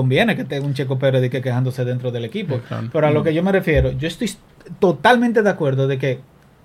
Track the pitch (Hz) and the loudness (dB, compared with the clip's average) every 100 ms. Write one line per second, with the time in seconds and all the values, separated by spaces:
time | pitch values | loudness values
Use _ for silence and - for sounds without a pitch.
0 | 131 135 226 147 - 143 143 139 135 135 | 2 2 2 0 -4 -6 -4 -4 -2 0
1 | 135 131 127 135 123 123 131 127 123 123 | 2 2 0 -2 -2 -2 -2 -2 -4 -4
2 | 123 120 117 202 180 127 - 117 113 156 | -4 -6 -6 -6 -4 -6 -6 -8 -4 0
3 | 151 151 156 156 185 190 180 143 127 131 | 2 2 2 0 2 0 2 2 2 0
4 | 160 175 214 - _ - - 175 185 156 | -6 -4 -6 -6 _ -20 -20 0 2 4
5 | 220 247 240 226 202 185 147 131 135 135 | 4 4 4 2 2 2 0 0 0 0
6 | 139 123 - _ _ _ | -2 -4 -8 _ _ _